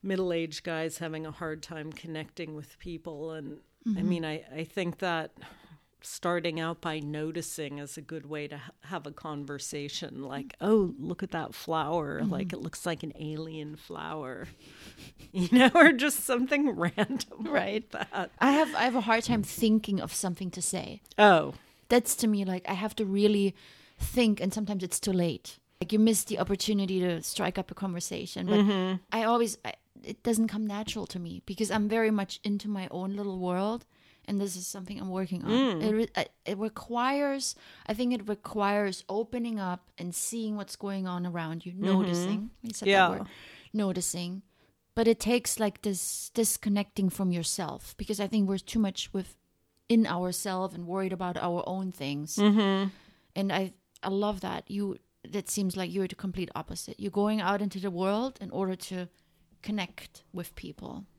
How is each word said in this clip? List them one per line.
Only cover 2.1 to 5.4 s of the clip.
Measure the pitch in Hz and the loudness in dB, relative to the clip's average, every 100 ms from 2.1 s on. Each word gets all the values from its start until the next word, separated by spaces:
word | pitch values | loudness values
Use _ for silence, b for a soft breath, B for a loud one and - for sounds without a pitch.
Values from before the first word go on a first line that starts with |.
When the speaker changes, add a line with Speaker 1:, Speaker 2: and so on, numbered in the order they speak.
| 156 156 - 160 | -8 -8 -10 -10
Speaker 1:
with | 151 147 - | -10 -14 -16
people. | 180 165 170 147 160 | -12 -10 -10 -8 -8
And | 160 143 151 _ _ 240 | -8 -10 -14 _ _ -2
I | |
Speaker 2:
Mm-hmm. | 196 196 | 0 2
Speaker 1:
mean, | 175 160 | 2 0
I, | 151 - | -6 -8
I | 143 | -10
think | 165 - 175 170 | -6 -2 -4 -2
that | 185 165 156 - | -2 -2 -4 -12